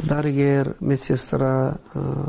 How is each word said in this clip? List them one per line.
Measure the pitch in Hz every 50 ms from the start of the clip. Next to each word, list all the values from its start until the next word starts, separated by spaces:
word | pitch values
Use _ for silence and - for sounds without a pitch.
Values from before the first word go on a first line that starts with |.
| 160
дарыгер, | 151 151 147 151 151 139 139 139 143 139 139 135 135 - -
медсестра, | - - 139 131 - - 139 131 - - - 139 135 131 131 131 131 135 147 - - - -
э, | 147 139 135 135 139 139